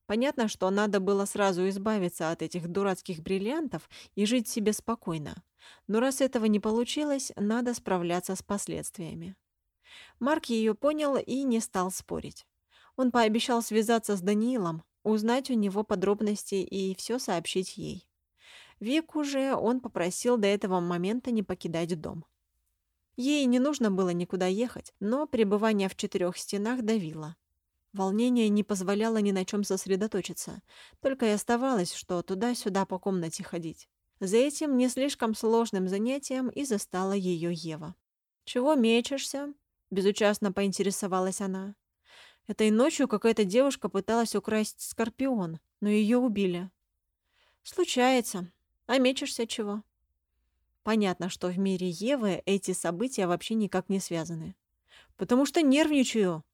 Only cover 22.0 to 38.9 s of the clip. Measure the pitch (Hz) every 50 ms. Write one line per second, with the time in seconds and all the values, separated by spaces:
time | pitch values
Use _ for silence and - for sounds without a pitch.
22 | 151 165 - 165 160 - _ _ _ _ _ _ _ _ _ _ _ _ _ _
23 | _ _ _ - 247 277 294 294 277 247 240 254 247 294 302 269 240 214 190 185
24 | 190 180 175 175 180 - - 185 185 185 190 208 247 240 - - - - - _
25 | 190 208 240 277 311 294 - 226 220 196 208 208 220 220 220 202 190 190 - -
26 | - 196 - 190 180 175 180 - - - - 202 202 220 254 254 226 214 226 220
27 | 175 156 156 156 156 151 170 - _ _ _ _ _ _ _ _ _ _ - 196
28 | 190 190 196 214 240 254 247 240 226 214 208 208 202 - 208 185 185 180 202 208
29 | 220 226 226 220 202 202 196 190 185 - - 208 208 - 190 185 - 185 190 185
30 | 208 220 - 196 170 - 175 - - - - 208 - _ - - - - - _
31 | - 269 269 269 247 220 208 202 - - 240 240 254 269 262 214 180 170 - -
32 | - - 185 175 170 - 190 185 226 240 247 - - 214 185 196 196 - 190 180
33 | - 202 196 180 165 160 - - 185 - - 170 165 165 151 - - _ _ _
34 | _ _ _ _ 196 185 196 226 262 294 294 - 320 294 269 247 254 254 - 262
35 | 262 285 269 - 247 226 220 - - 220 226 226 233 220 - 190 185 185 190 196
36 | 220 247 262 285 285 - 262 254 262 247 - - 285 262 226 202 - - - 180
37 | 185 190 196 202 185 180 180 160 165 170 175 160 165 165 156 151 156 156 180 -
38 | _ _ _ _ _ _ _ _ _ - - 247 247 294 311 277 226 226